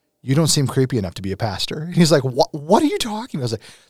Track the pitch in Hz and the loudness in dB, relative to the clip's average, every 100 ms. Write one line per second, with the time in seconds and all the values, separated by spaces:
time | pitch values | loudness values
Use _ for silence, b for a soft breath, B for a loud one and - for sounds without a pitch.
0 | _ _ 120 135 160 151 135 - 131 123 | _ _ 0 2 4 2 0 0 0 0
1 | 90 - 95 95 117 92 - 151 165 170 | -4 -6 -8 -4 -4 -4 -6 -8 -4 2
2 | 165 156 131 120 - 151 147 208 311 403 | 4 4 2 -2 -2 -2 2 4 4 0
3 | 233 214 254 170 120 107 B B | -4 -6 -8 -6 -4 -6 B B